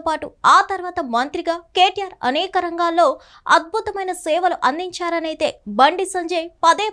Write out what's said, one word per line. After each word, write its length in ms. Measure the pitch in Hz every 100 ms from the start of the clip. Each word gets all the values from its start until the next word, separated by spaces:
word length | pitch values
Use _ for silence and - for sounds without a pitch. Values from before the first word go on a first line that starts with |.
| 320
పాటు 200 | 311 311 - 233 330
ఆ 20 | 381
తర్వాత 280 | 381 359 359 277 226
మంత్రిగా 400 | 277 339 339 339 339 -
కేటీఆర్ 380 | 381 403 285 - 240
అనేక 220 | 285 381 381 349
రంగాల్లో 400 | 339 339 330 311 - - - - 330
అద్భుతమైన 540 | 320 440 427 392 370 370 330
సేవలు 300 | 320 359 330 -
అందించారనైతే 800 | 302 370 339 349 339 320 311 302 - - 208
బండి 260 | 277 349 381
సంజయ్ 320 | 370 339 349 330 - 339
పదే 220 | 320 427